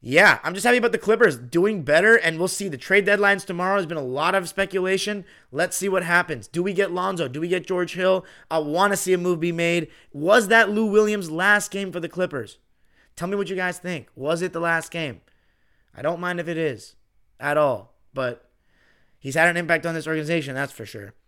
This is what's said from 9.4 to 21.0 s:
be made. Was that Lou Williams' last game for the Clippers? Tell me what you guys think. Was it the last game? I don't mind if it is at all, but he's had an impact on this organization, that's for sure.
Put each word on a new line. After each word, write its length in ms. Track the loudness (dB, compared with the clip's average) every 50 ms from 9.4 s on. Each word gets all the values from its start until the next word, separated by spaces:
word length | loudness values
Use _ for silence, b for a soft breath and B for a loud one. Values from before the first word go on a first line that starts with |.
be 100 | 0 -2
made. 380 | -2 0 0 0 0 0 -2 -4 b b b b
Was 360 | _ -4 2 4 4 4 6 6
that 200 | 4 4 4 4
Lou 160 | 2 0 0
Williams' 460 | 4 4 4 4 4 0 -2 -4 -6
last 400 | -4 0 4 4 4 4 2 -4
game 200 | -6 -8 -8 -6
for 100 | -6 -8
the 80 | -8 -8
Clippers? 480 | -4 -4 -4 -4 -4 -8 -8 -10 -14 _ _ _ _ _ _ _ _ _ _ _ _
Tell 120 | -10 -6 -4
me 80 | -4
what 120 | -4 -4 -4
you 80 | -4
guys 220 | -4 -4 -4 -6 -6
think. 300 | -8 -8 -8 -8 -10 _ _
Was 280 | -6 -2 -2 -2 0
it 100 | -2 -4
the 80 | -4 -2
last 300 | -2 0 0 0 -2 -4
game? 320 | -8 -6 -6 -6 -8 -12 _ _ _ _ _ _ _ _ _ _ _ _ _ _ _
I 60 | -6
don't 180 | -4 -4 -4 -2
mind 180 | -4 -4 -4 -4
if 100 | -4 -4
it 100 | -4 -2
is 380 | -2 -4 -4 -6 -14 -20 _ _ _ _ _ _ _ _ _ _
at 160 | -4 0 2
all, 380 | 2 2 2 0 -2 -8 _ _ _ _ _
but 380 | _ -4 -4 -4 -4 -8 _ _ _ _ _ _ _ _ _ _ _ _ _ _ _ _
he's 180 | _ -4 0
had 120 | 2 2 4
an 80 | 2
impact 300 | 0 0 0 0 0 0
on 80 | -4 -6
this 120 | -6 -4
organization, 480 | -4 -4 -4 -2 -2 -2 -2 -2 -4 -6
that's 160 | -6 -6 -6
for 140 | -8 -14 -16
sure. 300 | -14 -14 -14